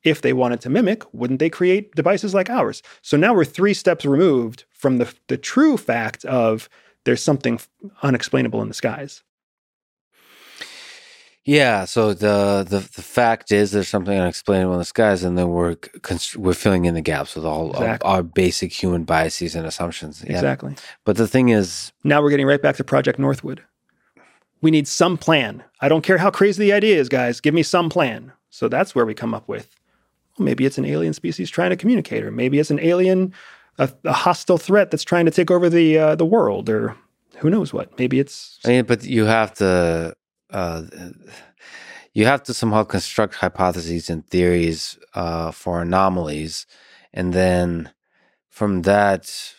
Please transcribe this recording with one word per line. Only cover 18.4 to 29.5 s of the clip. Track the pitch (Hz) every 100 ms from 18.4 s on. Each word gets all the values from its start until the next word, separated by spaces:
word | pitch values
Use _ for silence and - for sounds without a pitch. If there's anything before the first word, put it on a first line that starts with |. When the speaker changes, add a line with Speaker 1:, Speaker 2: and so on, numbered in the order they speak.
| 90 - 90
Speaker 2:
human | - 92 87
biases | 80 80 80 - 85 85
and | 80
assumptions. | - 87 - 78 73
Yeah. | -
Speaker 1:
Exactly. | - 135 131 131 143 - -
Speaker 2:
But | - 101
the | 110
thing | 131 127
is | 110 92 - - _
Speaker 1:
Now | 143 147
we're | 147
getting | 143 135
right | 143
back | 143 135
to |
Project | 139 139 139 -
Northwood. | 139 135 135 135 _ _ _ _ _ _ _ _ _ _
We | 160
need | 156 139
some | - 175 175
plan. | - 156 113 104 - _
I | 139
don't | 156
care | 156 185
how | 190
crazy | - 196 202
the | 208
idea | 202 214 180
is, | 127
guys. | 131 123 120
Give | 151
me | 165
some | 156 180 170
plan. | 175 139 110 123 _ _
So | - 117
that's | 127 190
where | 131 113
we |
come | 107 117
up | 107
with, | -